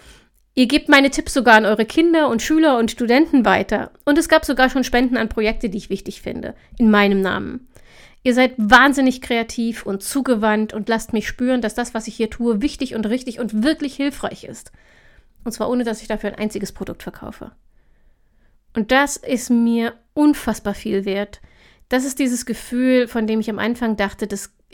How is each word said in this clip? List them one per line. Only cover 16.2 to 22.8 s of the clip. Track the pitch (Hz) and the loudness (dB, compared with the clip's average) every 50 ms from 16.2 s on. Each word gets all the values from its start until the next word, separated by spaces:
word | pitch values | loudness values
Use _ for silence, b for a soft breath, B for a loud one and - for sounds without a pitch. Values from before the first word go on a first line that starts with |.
| - 208 | -4 -8
ein | - - | -6 -4
einziges | 214 214 - 196 202 - | -6 -6 -6 -6 -10 -10
Produkt | - - 190 - - - | -10 -12 -12 -12 -12 -12
verkaufe. | - - - - - - - - - - _ _ _ _ _ _ _ _ _ _ _ _ _ _ _ _ _ _ _ _ _ _ _ _ - | -12 -16 -14 -14 -16 -16 -14 -14 -18 -20 _ _ _ _ _ _ _ _ _ _ _ _ _ _ _ _ _ _ _ _ _ _ _ _ -4
Und | 226 208 220 | -4 -2 2
das | 254 269 285 277 - - | 2 2 2 2 -2 -8
ist | - - 269 233 - - | -6 -4 -4 -4 0 0
mir | 247 233 233 233 233 233 233 233 233 _ _ _ - | 0 2 2 2 0 0 -2 -4 -6 _ _ _ -2
unfassbar | 294 294 294 294 - - 240 220 - - 202 202 | 2 2 4 2 2 -2 -4 -4 -4 -4 -6 -6
viel | - - 220 202 196 190 | -6 -6 -4 -4 -4 -2
wert. | 202 190 196 208 202 - - b b b b b b b b b b | -2 -4 -4 -6 -8 -10 -20 b b b b b b b b b b
Das | 254 254 262 | -2 -2 -2
ist | 277 254 - | -2 -2 -2
dieses | 277 254 247 240 - | -2 0 0 -2 -4
Gefühl, | - 226 - - - 240 247 | -6 -8 -8 -8 -6 -4 0